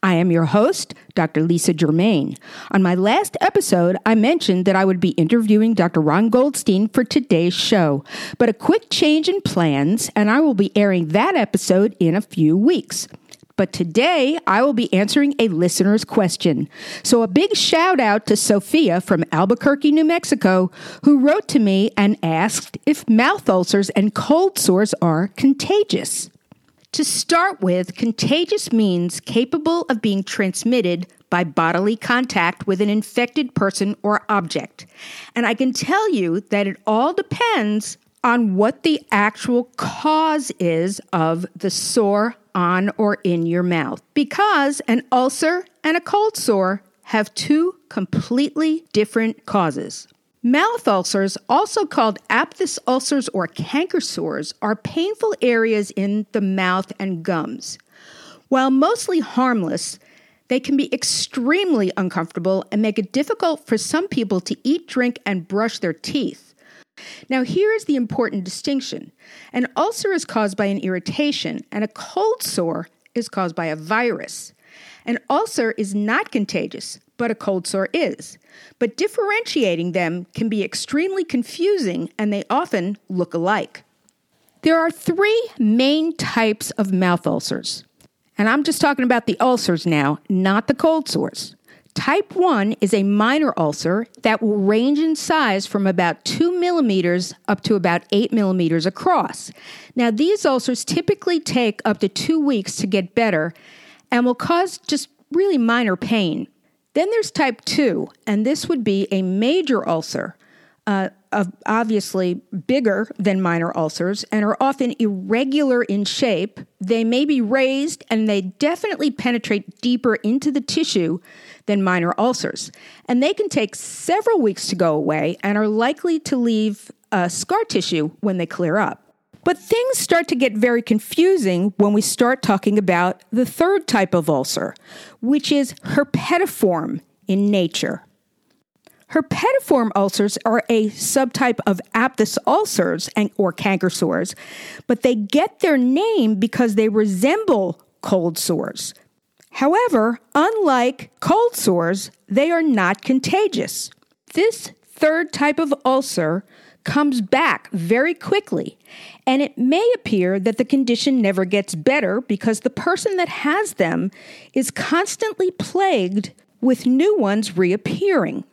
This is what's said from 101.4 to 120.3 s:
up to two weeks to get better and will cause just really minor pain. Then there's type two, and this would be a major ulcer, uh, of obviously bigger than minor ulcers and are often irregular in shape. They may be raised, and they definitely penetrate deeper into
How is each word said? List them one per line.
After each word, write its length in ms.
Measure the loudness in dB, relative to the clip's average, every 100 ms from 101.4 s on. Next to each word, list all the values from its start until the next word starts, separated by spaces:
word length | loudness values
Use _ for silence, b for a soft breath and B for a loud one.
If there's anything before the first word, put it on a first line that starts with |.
| -2 0 0 -2 -2
up 140 | 0
to 100 | -2
two 280 | -4 -2 0
weeks 380 | 2 0 -2 -6
to 100 | -2
get 280 | -2 -2 0
better 380 | 2 0 -2 -6 B B B B B
and 140 | 0 0
will 100 | -2
cause 420 | 0 0 0 -6
just 280 | -6 -6 -6 _ _
really 260 | 0 2 2
minor 380 | 2 2 0 -2
pain. 540 | 0 0 0 -2 -8 _ _ _ _ -2
Then 140 | 0
there's 200 | 0 -2
type 320 | -2 -2 -2
two, 460 | -6 0 0 0 -6 _ -4
and 180 | 0 0
this 220 | -2 -2
would 160 | -2
be 240 | 0 0 0
a 120 | -2
major 640 | 0 0 0 0 0 -2 0
ulcer, 480 | -4 -4 -8 -8 -12 b b b b -4
uh, 220 | -2 -2 _ _
of 200 | -2 -2 -4 -4
obviously 720 | -2 0 -2 -2 -2 -2 -4 _ -12 -2
bigger 420 | 0 2 0 -4 -2
than 240 | -2 0
minor 340 | 0 0 -2 -2
ulcers 460 | -4 -2 -4 -4 -4
and 200 | -2 0
are 100 | 0
often 340 | 0 0 -2 0
irregular 840 | -2 -2 -2 -2 0 0 2 0
in 220 | 0 -2 -2
shape. 560 | -2 0 0 -4 -8 -20 _
They 240 | -2 0
may 220 | 2 0 2
be 160 | 0
raised, 640 | 2 2 2 0 -4 -6 -4
and 200 | -2 0
they 120 | 0
definitely 720 | -2 -2 -2 -2 -4 -2 -2
penetrate 680 | -2 -2 -4 -2 -4 -4 -8
deeper 340 | -2 0 0 0
into 360 | 0